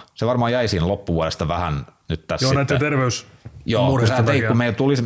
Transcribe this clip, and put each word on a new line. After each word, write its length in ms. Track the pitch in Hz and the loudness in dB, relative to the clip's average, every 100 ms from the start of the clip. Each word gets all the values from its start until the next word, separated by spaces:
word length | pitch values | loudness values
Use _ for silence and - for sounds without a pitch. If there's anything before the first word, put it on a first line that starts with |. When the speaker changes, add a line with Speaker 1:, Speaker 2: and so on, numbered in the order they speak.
| - | -14
Speaker 1:
Se 120 | - 113 | -4 -2
varmaan 260 | 123 117 | 0 2
jäi 160 | 123 113 | 0 0
siinä 200 | 95 87 | 0 0
loppuvuodesta 600 | 98 - 82 80 - 80 | -2 -2 -2 0 -2 -4
vähän 380 | 85 85 71 - _ - | -2 -2 -4 -8 _ -8
nyt 180 | 80 - | -8 -6
tässä 180 | 80 131 | -2 0
Speaker 2:
Joo, 40 | |
Speaker 1:
sitten. 60 | 139 | 0
Speaker 2:
näitten 240 | 135 135 | 0 0
terveys- 460 | 147 139 127 - - - - - - | 0 0 0 -2 -8 -20 -20 -10 -2
Speaker 1:
Joo, 160 | 110 | 0
kun 80 | 135 | 2
Speaker 2:
murheiden 260 | 131 113 123 | 2 2 2
Speaker 1:
sä 60 | |
teit, 140 | 113 143 | 2 2
Speaker 2:
takia. 100 | 113 | 2
Speaker 1:
kun 100 | 113 | 2
me 140 | 120 | 0
tuli, 240 | 107 135 131 | 0 2 2